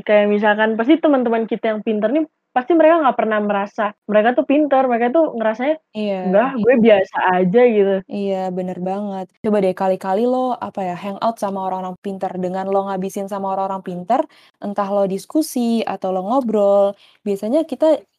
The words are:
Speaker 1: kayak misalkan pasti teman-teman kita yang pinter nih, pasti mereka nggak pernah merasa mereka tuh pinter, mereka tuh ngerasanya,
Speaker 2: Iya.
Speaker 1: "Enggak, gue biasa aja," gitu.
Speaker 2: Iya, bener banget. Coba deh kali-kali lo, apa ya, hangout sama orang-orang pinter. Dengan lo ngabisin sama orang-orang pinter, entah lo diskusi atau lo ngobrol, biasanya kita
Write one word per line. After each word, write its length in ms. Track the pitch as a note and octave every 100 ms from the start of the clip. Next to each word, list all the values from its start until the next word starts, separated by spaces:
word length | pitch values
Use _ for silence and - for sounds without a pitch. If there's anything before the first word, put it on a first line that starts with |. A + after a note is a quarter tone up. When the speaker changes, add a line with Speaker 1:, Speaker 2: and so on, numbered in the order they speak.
| G3+
Speaker 1:
kayak 240 | G#3 G#3
misalkan 480 | G#3 G#3+ G#3 A3 A3
pasti 240 | A#3 D#4+
teman-teman 460 | D#4+ C4+ A#3 A3+ A3+
kita 240 | A3+ A3+
yang 80 | G#3+
pinter 300 | A3 G#3+ G#3+
nih, 160 | D4 D#4 _ _
pasti 240 | B3+ B3 E4+
mereka 240 | D#4 E4+
nggak 160 | C#4+ -
pernah 220 | A3 G#3+
merasa 560 | G#3 G3+ G3+ - G#3 - -
mereka 320 | G#3+ A3 B3
tuh 80 | C#4
pinter, 400 | C#4 D4 C4+ B3+
mereka 240 | A#3+ A#3+
tuh 240 | D#4+ D#4
ngerasanya, 480 | A#3 A3 A3 C4 D#4+ _ G#3+
Speaker 2:
Iya. 220 | G#3 F#3+ F#3
Speaker 1:
"Enggak, 200 | F#3+ C4 C4
gue 140 | G#3+ B3+ A3
biasa 320 | G3+ F#3+ E3+ F3+
aja," 280 | F3+ F#3 A3+ B3
gitu. 300 | G#3+ G3 F#3+ -
Speaker 2:
Iya, 480 | G3+ G3 F#3+ F#3
bener 240 | F#3 F#3 F#3
banget. 480 | F#3 G3 G#3 F#3+ F#3 _
Coba 160 | A3 G#3
deh 160 | F#3+
kali-kali 560 | F#3 F#3+ F#3+ G3 G3 B3
lo, 240 | B3+ B3+
apa 320 | A#3+ G#3 - F#3
ya, 80 |
hangout 480 | F3 G3+ G3 A3+ A3+
sama 240 | G3+ G3 F#3+
orang-orang 320 | F#3 F#3 F3+ G3+
pinter. 240 | F#3+ F#3 F#3
Dengan 320 | F3+ F#3+ F#3+
lo 160 | G3 G3
ngabisin 400 | F#3+ G3 G3+ G3
sama 320 | G3+ G3 F#3+
orang-orang 240 | F#3+ F#3+
pinter, 400 | F#3 F3+ F3+ B3+ D#4 _ _ -
entah 280 | G#3 G3+ G3
lo 160 | G3+ G3
diskusi 720 | F#3+ - D#4 D4+ B3+ A#3 A3+
atau 320 | - G3 F#3+
lo 80 | F#3
ngobrol, 720 | F#3+ C4 A#3+ G#3+ G3+ G3+ G3 G3+ _ _ G#3
biasanya 400 | G3 G#3+ D4 D#4
kita 400 | - D#4+ D4 -